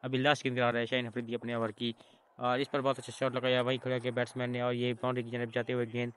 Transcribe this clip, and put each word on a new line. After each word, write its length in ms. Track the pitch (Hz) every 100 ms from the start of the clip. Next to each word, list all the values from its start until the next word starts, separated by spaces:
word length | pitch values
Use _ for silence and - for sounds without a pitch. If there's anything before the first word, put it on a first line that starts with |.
अभी 160 | 131 127
last 260 | 135 147
गेंद 120 | 135 123
करा 140 | 120
रहे 120 | 120
हैं 40 | 117
शाहीन 200 | 127 120
अफरीदी 280 | 123 117
अपने 200 | 117 117
over 180 | 117 113
की, 220 | 104 120 113 - - _ -
और 220 | 123 123
इस 80 | 139
पर 120 | 147
बहुत 180 | 135 127
अच्छा 140 | -
शॉट 220 | - 131
लगाया 280 | 127 127 127
वहीं 160 | 123 131
खड़े 160 | 127
होकर 160 | 127 123
batsman 400 | 120 120 127 123
ने, 120 | 123
और 120 | 123
ये 180 | 123 123
boundary 300 | 120 127 127
की 60 | 117
जानिब 200 | 120 120
जाते 220 | 117 117
हुए 140 | 127 117
गेंद 260 | 117 120